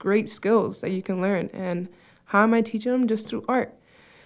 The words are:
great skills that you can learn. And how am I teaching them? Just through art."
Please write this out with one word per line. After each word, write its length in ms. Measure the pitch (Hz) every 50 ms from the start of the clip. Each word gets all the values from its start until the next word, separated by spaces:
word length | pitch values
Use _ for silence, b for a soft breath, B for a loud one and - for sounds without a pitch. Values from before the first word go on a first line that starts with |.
great 280 | - 196 202 220 214 -
skills 520 | - - - 190 226 220 - - 196 -
that 100 | - -
you 120 | 190 185 190
can 200 | - 190 185 180
learn. 260 | 196 202 180 - - -
And 360 | - 190 185 175 175 180 185 b b b b b b b
how 180 | _ - 202 214
am 100 | 220 233
I 80 | 233
teaching 300 | 220 220 - 220 214 247
them? 160 | 247 254 254
Just 220 | 226 220 214 214 -
through 160 | - 220 - -
art." 240 | 247 254 - - - b b b b b b b b b b